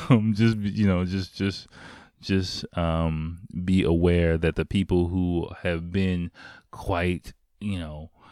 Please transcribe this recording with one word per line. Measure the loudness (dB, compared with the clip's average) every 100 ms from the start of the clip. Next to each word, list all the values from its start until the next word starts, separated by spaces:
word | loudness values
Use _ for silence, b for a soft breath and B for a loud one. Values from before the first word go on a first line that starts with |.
| 4
um, | 4 4 4
just | 2 2
be, | -2
you | 2 2
know, | 2
just, | 0 -2 -6 -4
just, | -4 -4 -12 B B B B _
just, | -2 0 0 -6 -8 -2
um, | 0 0 0 -2 -4 -8 -10 -6
be | 2 2
aware | 4 4 4 4 4 2
that | 0 0
the |
people | 0 0 2 2 2
who | 0 0 -2 -4 -6
have | -4 -4 -4
been | -2 0 0 -4 B B B _
quite, | -12 -4 -2 -2 -2 -8 -20 _ _
you | -8 -6
know, | -8 -12 -16 B B